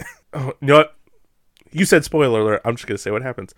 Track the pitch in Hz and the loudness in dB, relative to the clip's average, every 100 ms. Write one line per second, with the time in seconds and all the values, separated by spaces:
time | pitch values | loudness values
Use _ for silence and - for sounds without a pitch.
0 | - - _ - 131 - 139 151 156 - | -20 -20 _ -10 -8 -4 4 6 4 -2
1 | _ _ _ _ _ _ _ 151 190 170 | _ _ _ _ _ _ _ -2 2 2
2 | - 156 139 110 107 104 117 120 - 101 | 2 0 0 2 0 -2 -4 -6 -8 -10
3 | - 107 131 123 95 | -6 -6 -6 -10 -14